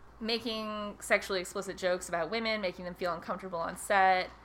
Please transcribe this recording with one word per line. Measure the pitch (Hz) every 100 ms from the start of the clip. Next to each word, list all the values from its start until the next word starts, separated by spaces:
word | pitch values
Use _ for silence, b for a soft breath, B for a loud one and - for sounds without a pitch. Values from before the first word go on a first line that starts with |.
| - -
making | 220 226 233 220 214 214 208 208
sexually | - 208 - 190
explicit | 180 196 190 180
jokes | 185 180 180
about | 170 165
women, | 226 226 220
making | 185 180
them | 180 175
feel | 180
uncomfortable | 165 - 190 190 175
on | 175 180
set, | - 202 190 185 180 -